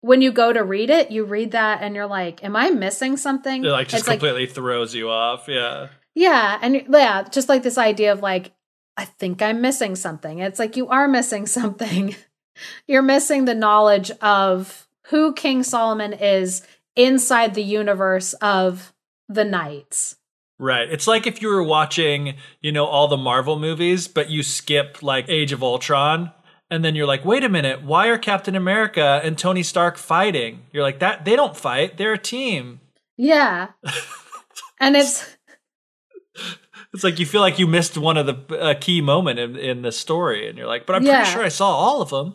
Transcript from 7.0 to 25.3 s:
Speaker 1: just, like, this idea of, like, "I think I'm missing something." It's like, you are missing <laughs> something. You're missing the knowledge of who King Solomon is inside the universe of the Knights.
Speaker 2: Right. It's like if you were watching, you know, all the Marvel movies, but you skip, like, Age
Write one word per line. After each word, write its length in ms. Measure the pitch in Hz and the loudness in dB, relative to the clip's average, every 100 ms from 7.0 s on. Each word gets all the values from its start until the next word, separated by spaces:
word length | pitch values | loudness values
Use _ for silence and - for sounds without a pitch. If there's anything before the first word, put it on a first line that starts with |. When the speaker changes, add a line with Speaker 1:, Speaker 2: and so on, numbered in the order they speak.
| 262 196 202 | 4 0 -2
Speaker 1:
just, 180 | - 262 | -4 0
like, 140 | 269 | 0
this 160 | 254 240 | 0 0
idea 340 | 220 214 214 | 0 2 0
of, 80 | 202 | 0
like, 320 | 202 185 185 _ _ _ _ - | -2 -4 -6 _ _ _ _ -14
"I 80 | 196 | -14
think 340 | _ 185 180 | _ -8 -2
I'm 220 | 214 226 | -2 0
missing 340 | 247 269 220 185 | 0 0 -2 -4
something." 440 | 180 160 156 160 | -8 -10 -12 -8
It's 180 | 190 190 | -8 -4
like, 180 | 220 240 | -6 -4
you 120 | 254 | 0
are 200 | 254 285 | 2 4
missing 380 | 262 247 208 208 | 2 0 -4 -4
<laughs> 120 | - | -2
something. 560 | 220 202 220 180 196 202 _ _ _ - - - - | -2 -4 -4 -2 -2 -6 _ _ _ -20 -18 -18 2
You're 140 | 269 | 4
missing 440 | 269 277 285 285 254 | 6 4 4 2 2
the 80 | |
knowledge 560 | 226 214 214 214 202 185 214 | 2 4 6 6 6 2 -2
of 680 | 214 202 196 185 185 - _ _ - | 2 4 4 0 -2 -16 _ _ -2
who 260 | 302 311 | 2 2
King 300 | - 302 262 | 2 0 0
Solomon 500 | 254 - 226 214 208 | 0 0 0 0 -4
is 500 | 202 202 190 185 185 - _ _ | -2 2 2 2 -6 -10 _ _
inside 600 | - 254 262 - 240 226 | 2 4 4 2 2 2
the 80 | 202 | -2
universe 680 | 202 208 208 196 190 185 185 | -4 -2 0 0 0 0 -4
of 580 | - 208 190 185 185 - _ _ _ _ | -4 0 2 0 -2 -14 _ _ _ _
the 160 | 208 | -2
Knights. 720 | 208 190 151 147 - - - - _ _ _ _ | 0 -2 -6 -12 -10 -6 -6 -10 _ _ _ _
Speaker 2:
Right. 300 | 131 127 117 | -2 0 -2
It's 160 | 156 - | -2 0
like 200 | 220 226 | 2 0
if 160 | - | -4
you 60 | 214 | -2
were 140 | 196 | 0
watching, 720 | 160 156 147 - 156 143 143 139 - _ | 2 2 2 0 0 0 -4 -10 -18 _
you 100 | 151 | -4
know, 140 | 151 151 | 0 2
all 220 | 147 147 | 4 2
the 80 | 139 | 2
Marvel 400 | 131 123 131 151 | 0 0 0 -2
movies, 500 | 156 160 175 180 175 | -4 -2 0 0 -2
but 220 | - 147 | -4 -2
you 120 | 156 | -4
skip, 600 | 143 - - 147 143 - | -4 -6 -2 -2 -2 -6
like, 260 | 143 131 | -4 -4
Age 240 | 127 | -2